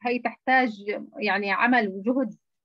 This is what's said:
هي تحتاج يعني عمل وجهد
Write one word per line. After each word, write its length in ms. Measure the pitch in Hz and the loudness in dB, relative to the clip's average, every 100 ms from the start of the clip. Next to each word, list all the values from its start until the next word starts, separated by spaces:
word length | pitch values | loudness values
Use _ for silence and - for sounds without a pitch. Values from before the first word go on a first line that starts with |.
هي 180 | 240 247 | -4 -4
تحتاج 500 | 240 - - 262 254 202 202 208 - - | -4 -6 0 2 2 -2 -8 -8 -10 -6
يعني 320 | 208 190 202 | -2 0 0
عمل 360 | 190 240 247 208 | 2 4 4 2
وجهد 460 | 196 202 247 226 - _ _ | -2 -2 0 -2 -6 _ _